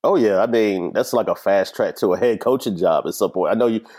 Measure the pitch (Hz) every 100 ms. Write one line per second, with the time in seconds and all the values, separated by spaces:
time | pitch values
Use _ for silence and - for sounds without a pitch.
0 | - 190 110 95 113 117 110 95 87 -
1 | 127 120 98 85 - 98 95 - 104 -
2 | 107 90 123 110 - 131 120 90 87 78
3 | 80 - 95 92 82 110 120 113 -